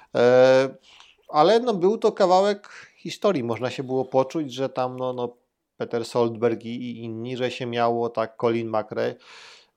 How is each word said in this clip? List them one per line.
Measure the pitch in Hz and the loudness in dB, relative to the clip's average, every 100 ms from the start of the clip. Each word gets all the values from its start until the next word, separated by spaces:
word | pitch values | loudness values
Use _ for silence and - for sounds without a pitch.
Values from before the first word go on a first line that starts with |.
| _ | _
Eee, | - 120 127 131 131 135 - _ - - _ - | 2 6 8 8 6 2 -4 _ -20 -20 _ -2
ale, | 151 170 233 | 2 4 4
no, | 247 | 2
był | 196 185 220 | 0 0 2
to | 220 | 0
kawałek | 214 185 185 202 208 - - - _ | 2 4 4 2 -2 -10 -20 -20 _
historii. | 175 - 214 143 | -14 -4 -2 0
Można | 117 107 123 | -4 -4 -4
się | - | -6
było | 127 131 | -4 -4
poczuć, | 127 131 131 165 143 | 0 0 0 -4 -8
że | 123 135 | -6 -6
tam, | - 127 127 | -4 -6 -6
no, | 127 | -6
no, | 123 120 - _ _ _ - | -6 -8 -10 _ _ _ -12
Peter | 113 117 | -6 -6
Soldberg | 117 123 117 110 117 113 | -4 -2 -2 0 -2 -2
i, | 113 | -8
i | 120 123 113 | -10 -10 -12
inni, | 117 110 120 123 | -12 -10 -10 -6
że | 127 | -6
się | 120 123 | -6 -6
miało, | 120 117 117 117 | 0 0 0 -2
tak, | 117 110 - | -4 -6 -2
Colin | 120 117 113 | -2 -2 -2
McRae, | 110 107 113 117 123 - - - - _ | -4 -4 -4 -4 -6 -16 -20 -20 -20 _